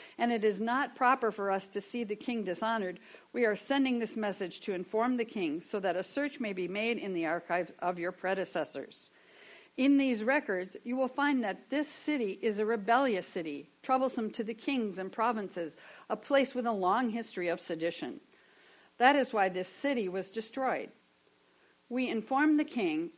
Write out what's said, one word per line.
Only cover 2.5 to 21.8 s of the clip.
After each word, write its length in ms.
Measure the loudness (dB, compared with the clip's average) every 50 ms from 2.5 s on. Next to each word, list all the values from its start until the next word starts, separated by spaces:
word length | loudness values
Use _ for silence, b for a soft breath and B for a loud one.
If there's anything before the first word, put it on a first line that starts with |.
| -2 -2 0 0 0 0 -2 -4 -6 -8 B B B B B B _
we 140 | 2 2
are 100 | 2 2
sending 420 | 0 0 0 2 2 4 4 2 0
this 180 | 0 -2 -4
message 440 | -2 -2 -2 -2 -2 -4 -6 -6 -8
to 140 | -6 -4 -4
inform 420 | -4 -4 -2 0 2 2 2 2
the 80 | 0 -2
king 380 | -4 -2 -2 -2 -2 -2 -4 -6
so 180 | -6 -6 -2
that 160 | 0 0 0
a 60 | 0 -4
search 380 | -4 -4 -2 -2 -2 -4 -4
may 120 | -6 -6 -4
be 160 | -4 -4 -4
made 300 | -4 -2 -2 -2 -2 -2
in 160 | -4 -4 -2
the 100 | -2 0
archives 480 | 0 -2 -2 -2 -2 -2 -2 -2 -4 -6 -4
of 200 | -4 -4 -2 -2
your 140 | -4 -6 -6
predecessors. 960 | -4 -2 -2 0 0 -2 -4 -2 -4 -4 -2 -4 -10 -10 -10 -14 -20 -20 -20 B B B B B B B B B B B B B 2
In 180 | 6 6 6
these 280 | 6 6 4 2 2 2
records, 520 | 2 2 2 2 0 -2 -2 -2 -6 -10 -12 -8
you 120 | -6 -2
will 120 | 0 0 0
find 340 | 0 2 2 4 4 2 2
that 280 | 0 -2 -4 -6 -2
this 180 | -2 -2 -2 -2
city 500 | -6 -6 -4 -2 0 0 0 -2 -2 -2 -2
is 160 | -2 0 0
a 80 | 0
rebellious 600 | 0 0 -2 2 4 4 4 4 4 2 0 -2
city, 440 | -4 -6 -6 -4 -4 -6 -8 -10 -14 -20 _ -2
troublesome 480 | 0 2 2 2 2 0 -2 -4 -4 -4
to 120 | -4 -6
the 100 | -6 -6
kings 440 | -6 -4 -2 0 0 0 -2 -2 -6
and 120 | -8 -8
provinces, 640 | -4 0 0 0 2 0 -4 -6 -6 -6 -6 -6 -8 B B B B B B B
a 60 | -6
place 380 | -6 -2 2 4 4 4 4 0
with 120 | -2 -2
a 60 | 0 0
long 360 | 2 2 4 4 4 2 0
history 400 | -2 -2 -6 -6 -6 -4 -2 -2
of 120 | -2 -2
sedition. 600 | -2 -6 -6 -2 -2 -2 -2 -2 -8 -8 -8 -10 -14 _ B B B B B B B B B B B B B _
That 180 | 6 6 8
is 160 | 6 4 2 2
why 160 | 2 2 2
this 200 | 2 -2 -6 -6
city 380 | -8 -4 -2 0 0 0 0
was 240 | -2 -4 -4 -6 -6
destroyed." 600 | -8 -10 -10 -8 -6 -4 -2 0 0 -2 -4 -8 -12 -18 -20 _ _ _ _ _ _ _ b b b b b b b b